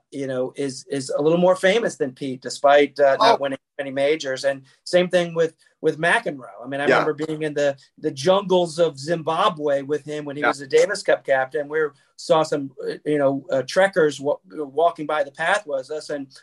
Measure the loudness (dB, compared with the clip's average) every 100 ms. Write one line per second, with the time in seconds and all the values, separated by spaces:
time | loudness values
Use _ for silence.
0 | _ -10 -6 -4 -6 -6 -8 -8 -8 -6
1 | -4 -2 2 4 4 4 4 2 0 -4
2 | -6 -6 -10 -8 -10 2 6 6 6 4
3 | 2 6 4 4 0 -6 _ -10 -8 -2
4 | 0 0 -4 -4 -2 -4 -8 _ 0 2
5 | 4 2 0 0 -2 -2 _ _ -2 0
6 | 2 2 0 -8 -12 -16 -10 -2 2 2
7 | 2 -2 -6 -6 -4 -2 -2 -2 _ _
8 | -8 -2 2 2 2 2 2 0 0 -2
9 | -6 -4 -2 0 0 0 -2 -2 -2 -6
10 | -6 -10 -10 -4 -4 -4 0 2 2 0
11 | 0 0 0 0 0 -4 -4 -4 -4 -6
12 | _ -8 0 2 2 -2 -4 -8 -8 -6
13 | -2 0 2 0 -2 -2 0 2 2 2
14 | 0 0 -4 -6 _ -12 -8 0 0 0
15 | -4 -4 -4 -4 -2 -2 -2 -8 -8 -10
16 | -8 -10 -10 -18